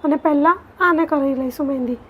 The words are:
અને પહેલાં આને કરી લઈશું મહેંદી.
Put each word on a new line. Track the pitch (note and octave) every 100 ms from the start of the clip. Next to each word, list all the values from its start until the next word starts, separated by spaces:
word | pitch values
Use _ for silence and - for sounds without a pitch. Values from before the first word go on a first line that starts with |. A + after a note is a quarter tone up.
અને | D#4 D4+
પહેલાં | D#4+ D4 D4+ F4+ - -
આને | F4+ D#4+ D#4+
કરી | D4+ C#4
લઈશું | C4 C4 B3 C#4
મહેંદી. | C4+ B3 A#3+